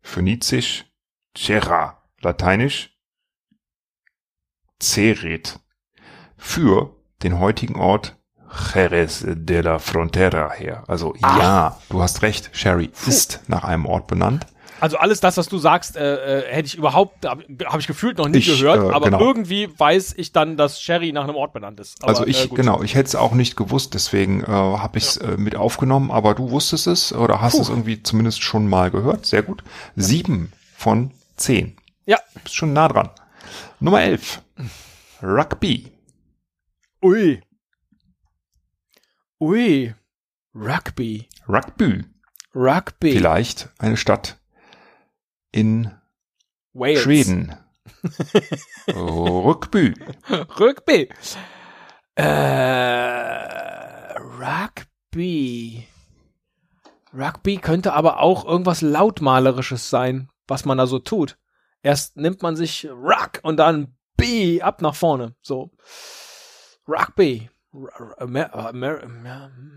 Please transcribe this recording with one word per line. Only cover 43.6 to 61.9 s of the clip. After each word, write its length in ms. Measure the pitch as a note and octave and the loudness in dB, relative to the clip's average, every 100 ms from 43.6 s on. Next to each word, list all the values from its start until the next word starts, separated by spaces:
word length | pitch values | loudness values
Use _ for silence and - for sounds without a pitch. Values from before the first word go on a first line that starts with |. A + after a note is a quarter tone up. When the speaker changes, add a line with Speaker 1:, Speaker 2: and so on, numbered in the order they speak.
| - - | -14 -6
Speaker 1:
eine 160 | G#2+ A#2 | -2 0
Stadt 420 | - - - - _ _ _ _ _ _ _ _ _ _ _ | 0 0 -2 -16 _ _ _ _ _ _ _ _ _ _ _
in 400 | A2 A2 A2+ A2 - _ _ _ _ _ _ _ | 0 2 2 -2 -8 _ _ _ _ _ _ _
Speaker 2:
Wales. 280 | B2+ B2+ D3 | -4 0 2
Speaker 1:
Schweden. 540 | B2 D3 G#2 F2+ E2 - _ _ - - | 6 6 6 0 -4 -12 _ _ -20 -12
Speaker 2:
<laughs> 840 | E3+ - C#3+ C#3 - D3+ - - - | -10 -8 0 0 0 -12 -12 -12 -8
Speaker 1:
Rugby. 1080 | F#2+ F2 E2 F2 F2+ A2 - - G3+ B2 - - - - F3 D#3 - | -6 -4 -2 0 2 2 0 0 2 2 0 -12 -14 -6 -6 -4 2
Speaker 2:
Rugby. 500 | A3+ C#4 - A3 - - - - - - - - - _ _ - | 2 2 2 2 0 -10 -16 -16 -18 -20 -20 -20 -20 _ _ -4
Äh, 2000 | D3+ D3 C#3 C3+ C3 B2+ B2 B2 B2 A#2+ A#2+ A#2 - - - - - - - - | 0 0 0 0 0 0 0 0 -2 -4 -6 -8 -10 -12 -12 -14 -18 -18 -14 -14
Rugby. 1700 | B2 B2 B2+ D#3+ G#3+ - - _ - D#3+ F3+ D#3+ B2+ A#2+ A#2 A2+ A2+ _ _ _ _ _ _ _ _ _ _ _ _ | -14 -10 -6 -6 -6 -12 -20 _ -12 -6 -4 -2 -4 -6 -12 -14 -20 _ _ _ _ _ _ _ _ _ _ _ _
Rugby 440 | C3 C#3+ - G3+ G3 | -10 -10 -4 -4 -2
könnte 360 | - E3+ F#3+ | -2 0 0
aber 260 | D3+ D#3+ - | 2 2 4
auch 260 | E3 F#3 - | 2 2 0
irgendwas 360 | F3 F3+ D#3+ | -2 0 0
Lautmalerisches 1080 | D#3 D3+ G#3 F#3 C#3 B2+ C3 B2+ B2 B2 - | 0 0 0 0 2 4 2 0 -6 -8 -2
sein, 400 | B2 B2+ C3 C3 _ - | -2 0 -4 -10 _ -10
was 180 | C3 C#3+ | -6 -2
man 120 | B2+ | 0
da 100 | B2+ | 0
so 120 | C3 | -2
tut. 380 | - A3 D3+ - _ _ _ _ | -4 -2 -2 -6 _ _ _ _
Erst 340 | C#3 | -2